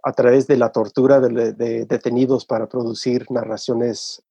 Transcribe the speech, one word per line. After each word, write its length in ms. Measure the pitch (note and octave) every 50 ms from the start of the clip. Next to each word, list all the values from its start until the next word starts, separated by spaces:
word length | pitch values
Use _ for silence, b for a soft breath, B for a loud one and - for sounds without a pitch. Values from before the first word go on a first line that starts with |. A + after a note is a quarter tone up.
a 100 | - C3+
través 360 | B2 - B2 B2 B2 C3+ C3 -
de 80 | C#3+
la 160 | B2+ A#2+ A2
tortura 480 | - A#2 A2 G2+ _ - B2+ B2+ A2+ A2+
de, 320 | B2+ B2 A#2 B2 A#2 A2+
de 320 | G#2+ - A#2 A#2 A2+ A#2 A#2
detenidos 600 | A2+ - A#2+ - B2 A#2 B2 C3 B2+ C3+ A#2+ -
para 200 | _ B2+ A2 A2+ -
producir 580 | - B2+ A#2+ A2+ A2+ - - B2+ A#2+ A#2+ A#2+ -
narraciones, 920 | B2+ A#2+ A2+ A2 A2 G2+ - - B2 A#2 A#2+ A#2+ G#2+ - - - - - _ _